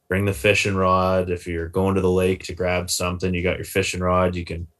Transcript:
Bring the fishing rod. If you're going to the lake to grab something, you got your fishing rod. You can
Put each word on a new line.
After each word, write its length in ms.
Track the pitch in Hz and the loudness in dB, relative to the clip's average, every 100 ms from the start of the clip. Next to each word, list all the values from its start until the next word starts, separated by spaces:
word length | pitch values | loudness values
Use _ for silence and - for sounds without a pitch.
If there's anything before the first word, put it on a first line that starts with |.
| _ | _
Bring 160 | 95 | 0
the 80 | 101 | 0
fishing 420 | 92 104 101 104 | 2 2 4 2
rod. 560 | 95 95 92 92 92 92 | 0 2 4 2 2 0
If 160 | 87 - | -4 -6
you're 220 | 85 82 | -6 -4
going 260 | 90 98 98 | 0 2 2
to 40 | |
the 100 | 92 | 2
lake 340 | 92 92 92 | 2 2 0
to 100 | - | -6
grab 360 | 85 92 90 90 | -4 -2 -2 -2
something, 440 | - 90 90 95 | -4 -4 -2 -2
you 80 | 92 | -2
got 160 | 90 82 | -2 -4
your 60 | |
fishing 360 | - 101 95 - | -2 -2 -2 -2
rod. 340 | 90 90 92 | 0 2 2
You 100 | 90 | 0
can 220 | 87 85 85 _ | -6 -8 -10 _